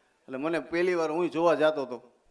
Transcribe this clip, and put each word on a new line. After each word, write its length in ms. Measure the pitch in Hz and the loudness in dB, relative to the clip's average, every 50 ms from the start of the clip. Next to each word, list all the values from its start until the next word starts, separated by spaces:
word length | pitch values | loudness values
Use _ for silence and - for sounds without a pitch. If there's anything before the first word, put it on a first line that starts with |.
| _ _ _ _ _ | _ _ _ _ _
એટલે 160 | - 131 131 | -12 -10 -6
મને 220 | 139 160 170 160 | -4 -4 -4 -4
પહેલી 340 | 139 - 165 170 180 185 180 | -4 -4 -2 0 0 2 0
વાર 160 | 170 165 156 | 0 0 0
હું 200 | 151 165 180 160 | 0 -2 -2 -2
જોવા 240 | - 156 170 175 156 | 0 2 4 4 4
જાતો 280 | 139 151 156 151 147 135 | 4 4 2 2 0 -4
હતો, 140 | 120 123 117 - - _ _ _ _ | -6 -8 -12 -14 -18 _ _ _ _